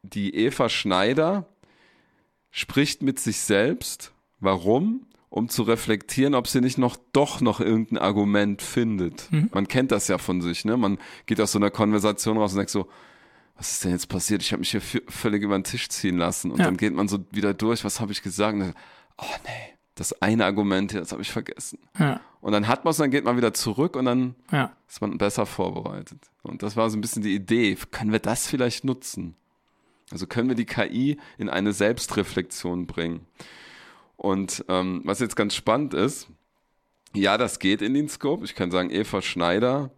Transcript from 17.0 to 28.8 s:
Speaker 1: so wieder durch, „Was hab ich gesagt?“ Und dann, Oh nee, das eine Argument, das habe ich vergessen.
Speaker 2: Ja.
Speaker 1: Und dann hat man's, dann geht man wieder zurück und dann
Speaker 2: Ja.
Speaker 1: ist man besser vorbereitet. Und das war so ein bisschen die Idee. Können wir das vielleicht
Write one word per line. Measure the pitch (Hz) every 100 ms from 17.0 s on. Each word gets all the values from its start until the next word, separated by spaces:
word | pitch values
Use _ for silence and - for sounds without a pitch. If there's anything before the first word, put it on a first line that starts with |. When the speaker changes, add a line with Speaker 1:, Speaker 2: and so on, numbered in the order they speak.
| 101
Speaker 1:
so | 101 87
wieder | 101 101
durch, | 95 107 117
„Was | 104 -
hab | 107
ich | 101
gesagt?“ | 98 87 104
Und | 104
dann, | 92 - - - _ -
Oh | - -
nee, | - - - _ _ -
das | - -
eine | 104 113 98
Argument, | 98 101 95 101
das | 101 82
habe | -
ich | -
vergessen. | 113 - - - - _ -
Speaker 2:
Ja. | 147 - - _
Speaker 1:
Und | -
dann | 104 104
hat | 131 165
man's, | 156
dann | 143
geht | 139
man | - 123
wieder | 117
zurück | - 120 107 156 131
und | 127
dann | 127 127 123 -
Speaker 2:
Ja. | 151 127 - _
Speaker 1:
ist | -
man | 104 82
besser | 101 117
vorbereitet. | 104 - 90 - - 98 - - _ _
Und | - -
das | 104 110
war | 113
so | 107
ein |
bisschen | 107 117
die | 104
Idee. | 98 95 113 107 92 -
Können | - 110
wir | 107
das | - 120 -
vielleicht | 135 123 -